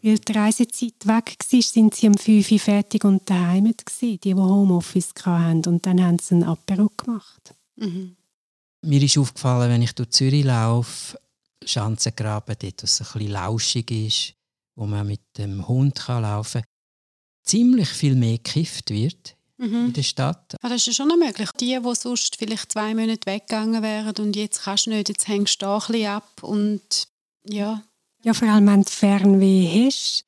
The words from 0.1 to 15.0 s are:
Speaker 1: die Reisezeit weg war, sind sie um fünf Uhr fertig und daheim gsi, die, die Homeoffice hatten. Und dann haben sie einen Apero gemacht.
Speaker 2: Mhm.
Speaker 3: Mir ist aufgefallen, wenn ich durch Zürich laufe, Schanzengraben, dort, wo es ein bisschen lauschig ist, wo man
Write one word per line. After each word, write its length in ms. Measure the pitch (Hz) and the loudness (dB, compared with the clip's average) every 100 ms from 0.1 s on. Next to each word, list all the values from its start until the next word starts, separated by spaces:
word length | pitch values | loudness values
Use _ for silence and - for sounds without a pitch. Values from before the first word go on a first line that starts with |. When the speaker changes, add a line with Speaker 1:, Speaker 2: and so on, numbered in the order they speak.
| 214 | 2
Speaker 1:
die 140 | - | 2
Reisezeit 600 | 214 214 220 233 - 240 _ 202 | 0 0 2 -2 -2 -8 _ 0
weg 320 | 226 226 - - | 0 0 -10 0
war, 120 | 254 | 2
sind 340 | 226 - 220 - | 2 4 4 6
sie 120 | 214 | 4
um 80 | 202 | 4
fünf 340 | - 214 202 | 6 4 4
Uhr 80 | 214 | 2
fertig 460 | - 202 202 214 202 | 2 0 0 0 2
und 240 | 196 - | 2 2
daheim 440 | 180 175 185 214 226 - | 0 2 2 2 0 -8
gsi, 320 | - 240 196 | -6 -6 -4
die, 160 | 196 | -2
die 20 | 185 | 0
Homeoffice 800 | 185 202 196 175 170 185 175 - | 4 4 4 2 0 -4 -4 -6
hatten. 420 | - 175 170 165 165 | -2 0 2 0 2
Und 200 | 170 190 | 0 2
dann 180 | 180 | 2
haben 160 | 180 175 | 2 2
sie 160 | - 175 | 2 2
einen 80 | |
Apero 480 | 170 165 - 190 208 - | 2 -2 -4 0 0 -2
gemacht. 560 | - 226 - _ - _ _ - | -8 -8 -10 _ -20 _ _ -10
Speaker 2:
Mhm. 400 | 214 175 185 180 _ _ _ _ _ _ | -8 -8 -12 _ _ _ _ _ _ _
Speaker 3:
Mir 200 | 160 143 | 0 2
ist 160 | 143 147 | 4 2
aufgefallen, 520 | 135 - 131 123 120 | 0 -2 -2 0 2
wenn 100 | 120 | 2
ich 140 | 117 - | 0 -2
durch 140 | 120 | -4
Zürich 340 | - 135 143 | 0 2 2
laufe, 760 | 139 120 113 120 117 - - - _ _ _ _ | 2 2 2 0 -2 -8 -16 -18 _ _ _ _
Schanzengraben, 920 | - - 107 110 - - 107 107 - 110 | -8 -4 -4 -2 -4 -4 -6 -6 -8 -10
dort, 220 | 95 - | -10 -10
wo 20 | |
es 160 | 113 - | -4 -4
ein 80 | 113 | -4
bisschen 180 | 113 107 | -6 -6
lauschig 600 | 98 90 113 - 127 113 | -4 -4 -4 -2 -4 -4
ist, 420 | 113 110 - - _ _ _ _ - | -4 -2 -4 -4 _ _ _ _ -10
wo 100 | 104 | -6
man 220 | 101 | -4